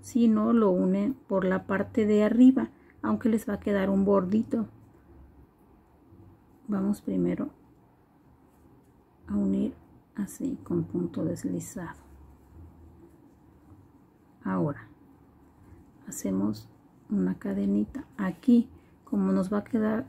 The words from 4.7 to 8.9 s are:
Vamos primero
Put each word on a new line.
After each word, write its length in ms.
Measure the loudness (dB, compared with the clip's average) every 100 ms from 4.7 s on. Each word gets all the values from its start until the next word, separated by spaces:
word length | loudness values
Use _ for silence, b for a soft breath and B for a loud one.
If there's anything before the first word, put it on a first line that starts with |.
| -10 -20 -20 -20 -20 -20 -20 -20 _ _ -20 _ _ -20 -20 -20 -20 _ _ -6
Vamos 340 | -4 -2 -4
primero 500 | -4 -2 -2 -2 -6 -12 -20 _ _ _ _ _ _ _ _ _ -20 -20 _